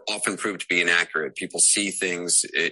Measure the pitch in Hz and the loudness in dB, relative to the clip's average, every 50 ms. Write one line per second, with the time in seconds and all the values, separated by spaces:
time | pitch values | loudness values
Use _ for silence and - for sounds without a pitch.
0 | - 110 101 104 - 113 98 - - 110 95 85 - - 90 87 87 87 87 85 | -6 -6 -4 -2 -2 -4 -2 -2 -4 -4 -4 -4 -4 0 0 2 2 4 2 2
1 | 87 - - - - - - - 95 90 - - - - - 107 101 98 92 - | 2 0 -2 -4 -4 -4 -6 -8 -8 -4 0 2 4 4 4 2 0 -2 -2 -4
2 | 98 90 87 87 87 85 - - - 90 - 80 85 82 | -2 -2 -2 -2 -2 0 2 2 2 0 0 0 0 0